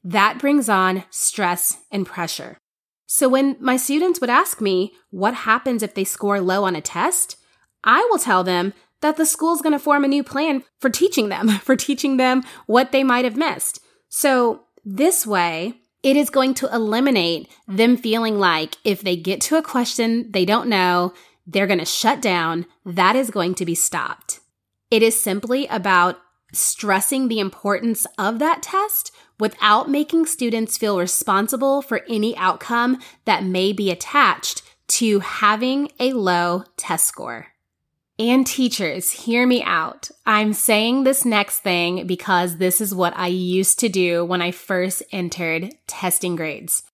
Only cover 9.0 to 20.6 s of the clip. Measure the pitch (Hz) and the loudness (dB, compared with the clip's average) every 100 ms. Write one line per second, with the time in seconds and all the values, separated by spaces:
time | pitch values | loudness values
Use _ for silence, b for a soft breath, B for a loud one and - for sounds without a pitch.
9 | 294 311 311 - 320 330 320 294 302 285 | -2 0 0 0 0 0 0 0 2 2
10 | 277 285 285 277 311 269 - _ 262 - | 2 0 -2 -2 -2 -2 -6 _ -2 2
11 | 381 320 208 - 214 196 - 262 - 262 | 2 2 0 0 0 0 2 0 0 -2
12 | 277 262 254 262 254 B B 233 254 269 | 0 2 2 2 -2 B B 2 2 0
13 | 269 247 254 220 320 196 - - b b | 2 2 0 0 -2 -2 -8 -8 b b
14 | b - 285 262 240 - _ _ 208 196 | b -2 2 4 2 -2 _ _ -12 0
15 | 320 381 226 196 170 160 190 240 _ _ | 2 2 0 0 0 -2 -6 -8 _ _
16 | 269 285 285 269 262 262 269 233 220 226 | 2 4 4 2 2 0 -2 -2 0 2
17 | 277 233 170 165 - b - 190 233 247 | 2 2 2 -2 -8 b -8 2 4 4
18 | 233 226 226 208 185 160 156 - 208 190 | 2 0 0 0 2 0 -4 -4 -4 -2
19 | 202 180 170 196 - 202 311 254 240 - | -2 -2 -4 -4 0 0 0 -2 -2 -2
20 | 226 226 233 196 180 220 | 0 -2 -2 -2 2 0